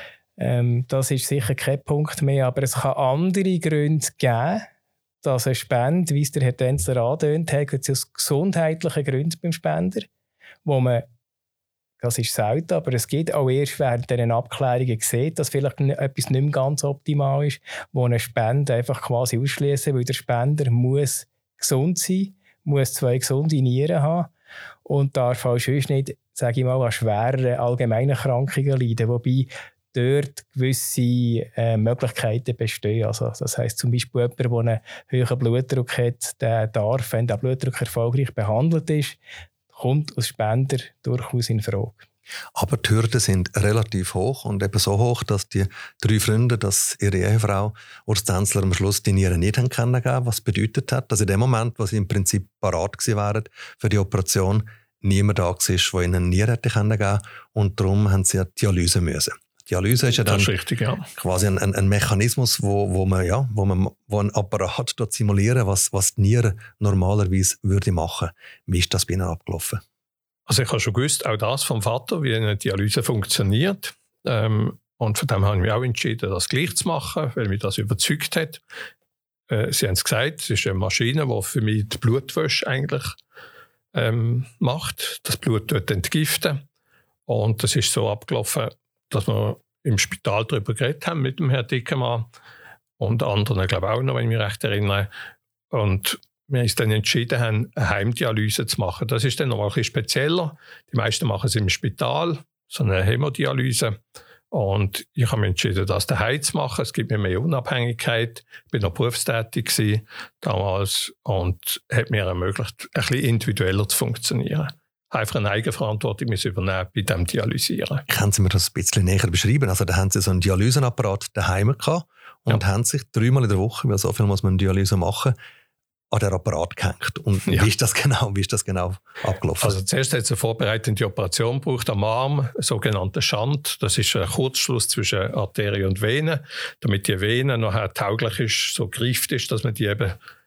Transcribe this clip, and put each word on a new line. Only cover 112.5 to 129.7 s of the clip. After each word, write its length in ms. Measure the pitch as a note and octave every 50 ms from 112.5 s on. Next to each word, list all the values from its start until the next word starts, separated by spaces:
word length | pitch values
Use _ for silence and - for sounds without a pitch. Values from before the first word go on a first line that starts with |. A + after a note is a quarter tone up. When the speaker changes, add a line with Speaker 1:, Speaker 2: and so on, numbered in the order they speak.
| G2+ - A2+ - - - - - -
Speaker 3:
ein 60 | -
bisschen 220 | B2 - B2 C3 -
individueller 640 | A#2+ A#2 A2 - - G#2 - G2 F#2 F#2+ G2+ G#2 G#2
zu 80 | - -
funktionieren. 680 | - A#2 A#2+ - - - - B2 - - - D3+ D3+ C#3 - _ _ _ _ _ _ -
Einfach 260 | - B2 A2 G#2 -
eine 140 | A#2+ G2+ G2+
Eigenverantwortung 800 | G2+ G#2+ A2+ - G#2+ - C3 G#2+ G#2+ G#2 - A#2 G#2 - - A#2+
müssen 240 | G#2 F#2+ - G#2
übernehmen 360 | F#2 F#2+ F#2 F#2+ F#2+ F#2 F#2 - -
bei 80 | A2+
dem 240 | G2+ - - F2 F2+
Dialysieren. 720 | - - A#2 G2+ A2 - C3+ - - - - - - - C#3 - -
Speaker 2:
Können 240 | - - G2+ G2+
Sie 100 | - -
mir 60 | G2 F#2
das 200 | - F#2+ - -
ein 40 | -
bisschen 300 | - F2+ - - G#2+ F2+
näher 220 | F2+ F#2+ F#2+ - G2
beschreiben? 400 | E2+ F2+ - G2 B2 D3 C#3 G2
Also 160 | F#2 - G2+
da 120 | F2 F2
haben 140 | F#2 F#2+ G2
Sie 100 | - G2+
so 100 | F2+ G2
einen 100 | F#2 F#2
Dialysenapparat 880 | F2+ G2 F#2 F2+ G#2 B2 B2 C#3+ C#3 B2 - - A2+ G2+ F#2+ G#2 - - -
daheim 400 | G#2 - - F2+ F#2+ G#2 A#2+ C#3
gehabt 300 | - - D3 D#3 F3 D#3+ _ _ - - - - _ -
und 180 | C3+ A2 A2
Speaker 3:
Ja. 60 | F#2 G2+
Speaker 2:
haben 160 | F#2+ G#2 A#2+
sich 180 | - - C#3 - -
dreimal 320 | - A#2 A2 B2 C3 C#3 B2
in 40 | G#2
der 100 | G2+ F#2
Woche, 300 | G2 A#2 - - - B2+
weil 100 | G#2 G2
so 140 | - F2+
viel 140 | - - G#2+
muss 160 | G2+ G2 F#2+ -
man 140 | F#2+ F#2 F#2
Dialyse 380 | G2 F#2+ F#2 F#2+ G2 F#2+ G2+
machen, 380 | F#2 E2+ F#2 G#2 - - C3+ B2+ - - - - - _ _ _ _ _ _ _ _ _ -
an 100 | - G#2
den 120 | A2 G2+
Apparat 440 | F#2+ F2 - - E2 D2+ E2+ - -
gehängt. 420 | - - - - - - - - -
Und 280 | - - F#2+ F#2+ -
Speaker 3:
Ja. 180 | G3 F3 - G2
Speaker 2:
wie 40 | A2
ist 140 | G#2 -
das 100 | - -
genau, 380 | - - - C#3+ A#2+ F#2+ B2+ G#2 G2
wie 60 | G2+
ist 120 | G2 -
das 120 | - G#2 -
genau 300 | - F#2 F#2 F2 F2+ F#2+ - _ _ - - -
abgelaufen? 400 | G2+ F#2+ - - - - - -
Speaker 3:
Also 160 | G#2+